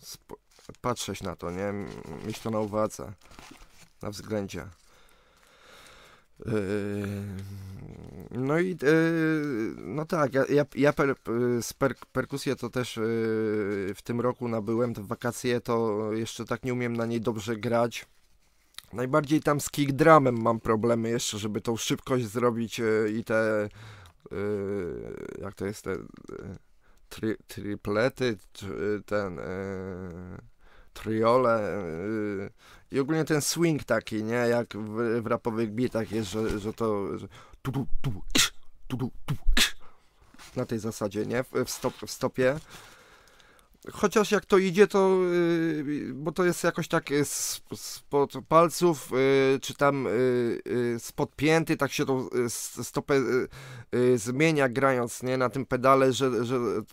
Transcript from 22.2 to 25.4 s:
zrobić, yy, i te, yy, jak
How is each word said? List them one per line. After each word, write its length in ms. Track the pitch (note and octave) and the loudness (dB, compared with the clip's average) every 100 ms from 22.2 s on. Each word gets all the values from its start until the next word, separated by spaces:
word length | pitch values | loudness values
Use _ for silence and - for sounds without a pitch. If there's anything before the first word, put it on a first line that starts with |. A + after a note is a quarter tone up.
| A2+ | -2
zrobić, 520 | A#2 A#2+ A2+ A2+ - | 0 2 2 -4 -2
yy, 340 | A2+ A2 A2 A2 | 2 2 2 -2
i 60 | |
te, 440 | G#2+ A2 A2 G#2+ G#2 - - - - - - | 0 2 2 2 -2 -6 -18 -20 -20 -20 -10
yy, 80 | - G2+ G#2 G2 G2+ F2 A#1+ A1 - G1+ | -6 -4 -4 -4 -4 -4 -8 -10 -12 -12
jak 160 | G1+ | -10